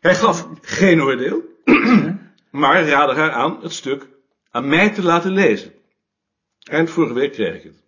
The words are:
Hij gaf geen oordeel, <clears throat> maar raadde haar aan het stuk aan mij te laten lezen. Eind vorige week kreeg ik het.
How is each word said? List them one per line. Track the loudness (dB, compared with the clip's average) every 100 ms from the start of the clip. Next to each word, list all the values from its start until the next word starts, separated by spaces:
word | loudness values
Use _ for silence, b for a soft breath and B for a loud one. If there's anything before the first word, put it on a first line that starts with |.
Hij | 2
gaf | 2 0 -2 -8 -18
geen | -12 0 2 4
oordeel, | 2 -2 -4 -6 -8 _
<clears throat> | 2 2 4 2 2 -6 -14 _ _
maar | -2 2 2 2
raadde | 2 2
haar | 2 0
aan | 0 -4 -4
het | -12
stuk | -10 -8 -8 -10 _ _ _ _
aan | -8 0
mij | 2 2
te | 0
laten | 0 0 0
lezen. | 0 2 0 -6 _ _ _ _ _ _ _ _ _
Eind | -6 -2 -2
vorige | -2 -2
week | -2 -4
kreeg | -4 -6
ik | -6
het. | -18 _